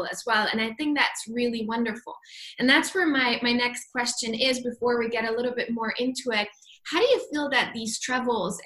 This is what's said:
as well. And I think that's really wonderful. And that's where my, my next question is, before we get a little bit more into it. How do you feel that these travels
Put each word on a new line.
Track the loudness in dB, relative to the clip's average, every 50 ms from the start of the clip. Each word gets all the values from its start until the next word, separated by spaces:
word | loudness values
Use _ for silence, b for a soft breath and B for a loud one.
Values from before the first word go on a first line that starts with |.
| -4 -4
as | -6 -6 -2
well. | 0 2 2 2 2
And | 2 0
I | 0 -2 -2
think | -2 -2 0 2 2
that's | 2 2 0 -4 -8 -6
really | -2 0 0 0 0 -2 -2
wonderful. | -2 -2 0 0 -2 -4 -6 -8 -14 -16 -16 B B B B B B B 0
And | 4 6
that's | 6 6 4 2 0
where | 0 2
my, | 2 2 2 2 2 2 0 2
my | 2
next | 2 2 2 0 -2 -6 -10 -6
question | -4 -2 -2 -2 -2 -2 -4 -4 -2
is, | 0 2 2 2 0
before | -2 -4 -4 0 0 2 2 2
we | 0 0
get | 0 0 0
a | 0 0
little | 0 0 -2 -2
bit | -2 -4 -4
more | -4 -2 -2 -2 -2 -2
into | -2 -2 -2 -2 -2 0
it. | 0 0 0 -2 B B B B B B -10
How | -4 2 4
do | 4
you | 6 4 4 2 0
feel | -4 -2 -2 2
that | 2 2 2 0 -2
these | -6 -6 -6 -6 -6
travels | -4 -2 -2 0 0 0 0 0 0 -2 -4 -4 -4